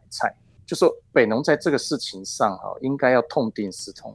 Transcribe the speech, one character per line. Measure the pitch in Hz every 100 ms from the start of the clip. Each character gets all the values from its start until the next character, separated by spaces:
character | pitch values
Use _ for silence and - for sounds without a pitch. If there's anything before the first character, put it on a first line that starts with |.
| -
菜？ | - 110 - _ _ -
就 | 165
说 | 170 - _
北 | - 110
农 | 113
在 | 151 147
这 | -
个 | 139
事 | - 143
情 | - 98 98
上 | - 113 92
哈， | 98 -
应 | 131 139
该 | 131
要 | 127
痛 | - - 113
定 | - 101
思 | - -
痛， | - 110